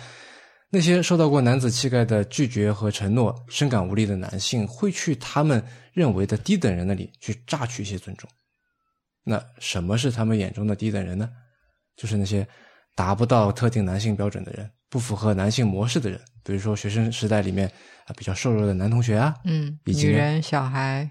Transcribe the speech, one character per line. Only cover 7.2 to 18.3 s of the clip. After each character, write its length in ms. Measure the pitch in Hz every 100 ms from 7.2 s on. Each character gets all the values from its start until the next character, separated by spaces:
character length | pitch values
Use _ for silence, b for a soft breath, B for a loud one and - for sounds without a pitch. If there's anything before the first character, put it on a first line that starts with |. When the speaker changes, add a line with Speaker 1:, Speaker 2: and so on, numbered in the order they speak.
Speaker 1:
去 140 | - 107 -
榨 180 | - 120
取 160 | -
一 40 | 104
些 100 | 95
尊 160 | - 98
重。 120 | - _ _ _ _ _ _ _ _ _
那 180 | - 110 - -
什 240 | - 95
么 160 | 87 113
是 120 | 131
他 140 | 120
们 140 | 110 110
眼 140 | 95
中 140 | - 107
的 100 | 101
低 140 | 107
等 140 | 101
人 120 | 90 90
呢？ 100 | 113 b b b b b b -
就 100 | 107
是 100 | 104
那 80 |
些 220 | 98 104 98 b b b b
达 200 | - 92
不 100 | 101 117
到 240 | 123 104
特 200 | 101 117
定 140 | 110
男 140 | 95 95
性 160 | 110
标 140 | 104 101
准 140 | 98
的 80 | 92
人， 160 | 101 107 _ _
不 80 | 127
符 160 | 120
合 180 | 101 107
男 180 | 98 101
性 140 | 110
模 220 | 113 95 113
式 140 | 170
的 100 | 117
人， 100 | 90 - -
比 100 | -
如 60 | 98
说 160 | 107
学 160 | 107 104
生 200 | 110 113
时 160 | 113 107
代 140 | 107
里 100 | 95
面， 160 | 95 95 B B B -
啊， 40 | -
比 80 |
较 100 | -